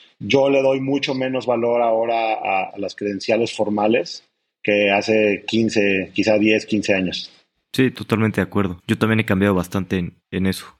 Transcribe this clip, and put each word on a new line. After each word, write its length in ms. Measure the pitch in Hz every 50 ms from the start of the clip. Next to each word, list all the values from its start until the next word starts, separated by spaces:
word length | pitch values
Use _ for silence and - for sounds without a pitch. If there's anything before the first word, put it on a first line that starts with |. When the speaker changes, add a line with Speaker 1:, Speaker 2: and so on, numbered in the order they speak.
| - _ _ -
Speaker 1:
yo 300 | - 98 117 139 135 139
le 120 | 139 135
doy 200 | 135 135 135 135
mucho 320 | 135 135 139 139 139 147 135
menos 320 | 131 131 131 131 127 -
valor 360 | 123 120 113 117 117 120 120
ahora 520 | 120 117 113 113 113 117 117 113 113 110 110
a, 300 | 107 - 101 95 95 92 90 -
a 40 | 101
las 160 | 101 92 -
credenciales 640 | - 104 101 101 95 - - 110 110 117 107 -
formales 720 | - 110 104 104 104 104 107 117 - 175 - - - - _ _ _ _ _ _ _ - 107
que 240 | 104 104 104 101
hace 540 | 98 101 101 110 110 110 107 104 98 - - -
quince, 640 | 110 113 113 107 - 110 101 101 98 95 90 - -
quizá 240 | - 95 110 107 104
diez, 280 | 107 107 107 107 -
quince 280 | - 110 104 - - 101
años. 380 | 95 92 90 - - - - - _ _ _ _ _ _ _
Speaker 2:
Sí, 180 | - - 131 123
totalmente 520 | 120 - 104 - 117 107 110 107 - 104
de 60 | 92 -
acuerdo. 340 | - 101 101 87 90 85 -
Yo 120 | - 113 -
también 240 | 110 110 110 110
he 40 | 110
cambiado 300 | - 101 95 101 101 98
bastante 420 | 90 87 - - 101 90 - 98 92
en, 180 | 87 82 - _ _ _
en 160 | - 95 95
eso. 200 | 95 92 - - - - _